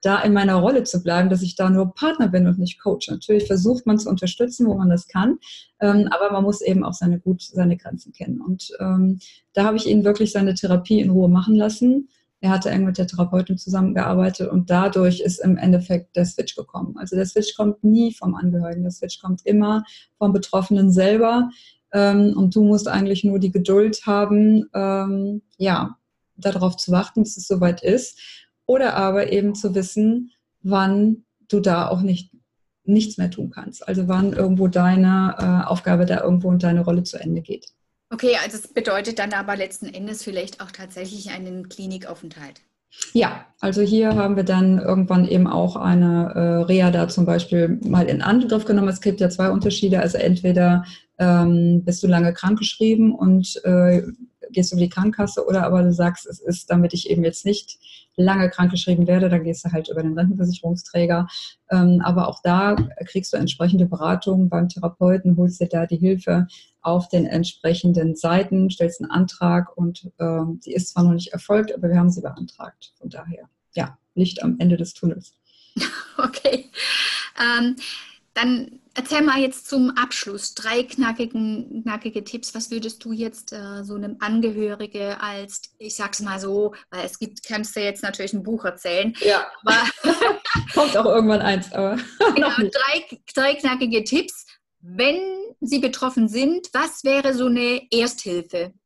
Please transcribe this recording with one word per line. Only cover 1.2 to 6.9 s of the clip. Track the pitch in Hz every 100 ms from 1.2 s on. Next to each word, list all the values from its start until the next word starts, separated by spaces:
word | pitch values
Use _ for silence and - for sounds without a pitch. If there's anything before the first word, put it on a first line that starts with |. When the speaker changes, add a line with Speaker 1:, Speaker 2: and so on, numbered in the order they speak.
| 185
Speaker 1:
dass | 185
ich | 180 -
da | 190
nur | 190 190 -
Partner | 302 320 220
bin | 180 180
und | 180
nicht | 180 -
Coach. | 208 175 -
Natürlich | 202 - 214 208
versucht | 196 190 247 226
man | 214
zu | 214
unterstützen, | 185 185 - 247 247 233
wo | 196
man | 185
das | 175 -
kann, | 185 208 320 - - - _
ähm, | 208 202 202
aber | 170 202
man | 196
muss | 196 208
eben | - 185
auch | 180